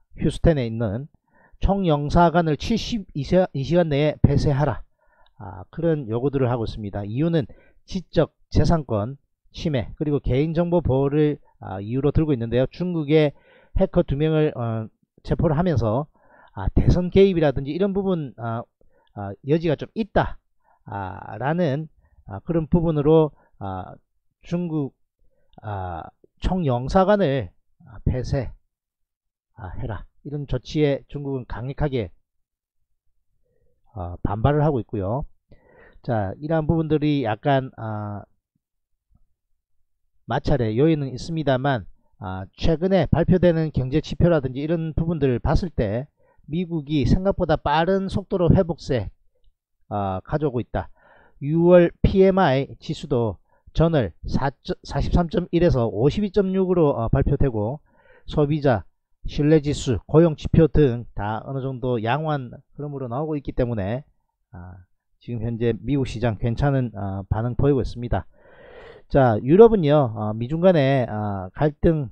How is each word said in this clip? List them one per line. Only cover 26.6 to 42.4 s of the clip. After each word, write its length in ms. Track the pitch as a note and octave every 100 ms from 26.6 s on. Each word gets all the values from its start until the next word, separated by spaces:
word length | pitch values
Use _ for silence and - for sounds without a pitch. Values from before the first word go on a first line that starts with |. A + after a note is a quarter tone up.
| D#3 A#2+ C3 F#3+ F#3+ G#3 F3 C3+ G2 - _ _ -
아, 120 | -
폐쇄, 460 | - B2+ A#2 C#3 A#2+ - _ _ _ _ _ _ _ _ _
아, 140 | - F#3+
해라. 360 | - B2 A2 - _
이런 220 | D#3 D3 C#3+
조치에 560 | C3 - D3+ D3 C3+ -
중국은 380 | C#3+ C#3 C3+ B2
강력하게, 640 | A2+ B2+ C#3 D3 C3 F#2+ - _ _ _ _ _ _ _ _ _ _ _ _ _ _ _ _ _
어, 220 | G#2+ F2 F2
반발을 420 | - G#2 A#2 D3
하고 160 | D3 C3+
있고요. 440 | G#2 G#2+ F#2 B2+ D#3 - _ - _ - - -
자, 320 | - A2+ G2 -
이러한 260 | D3+ E3 D3+
부분들이 580 | E3 D#3+ D3+ D3+ C#3+
약간, 460 | A#2 G#2+ D3 C3+ C3 -
아, 440 | A2+ G#2+ G#2 G2+ - _ _ _ _ _ _ _ _ _ _ _ _ _ _ _ _ _ _ _ -
마찰의 520 | A#2+ - D3 A2+ A2
요인은 300 | D#3 D#3 C3+
있습니다만, 720 | A#2+ - D#3+ C#3 B2+ C#3 C3 F2 - _ _
아, 260 | F#2 F#2